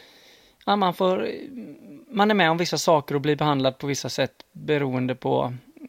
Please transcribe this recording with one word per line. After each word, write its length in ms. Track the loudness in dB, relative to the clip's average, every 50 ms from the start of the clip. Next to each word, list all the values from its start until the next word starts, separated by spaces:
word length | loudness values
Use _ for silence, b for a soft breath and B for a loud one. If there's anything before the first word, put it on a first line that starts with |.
| B B B B B B B B B B B B B
ja, 100 | 0 0
man 180 | 2 2 0 0
får, 340 | 2 0 0 0 0 -2 -6 -8 -10 -12 -14 -16 -16 -16 -16 -18 -18 -20 -20 -20 -20 -14 -6
man 200 | 0 2 4 4
är 40 | 4
med 160 | 4 4 4
om 60 | 4
vissa 220 | 2 0 -2 -2 0
saker 360 | 4 4 4 4 2 0 -2
och 60 | 0
blir 160 | 2 0 0
behandlad 420 | 2 2 2 2 2 2 0 0 -2
på 80 | -4
vissa 220 | -4 -4 -4 -6 -6
sätt 240 | -2 -2 -2 -2 _ -12 -20 _
beroende 600 | -20 -10 -4 -2 0 0 0 0 -2 -2 -2 -2 -4
på, 400 | -4 -2 0 0 0 0 -2 -4 -10 -14 _ -20 -20 -16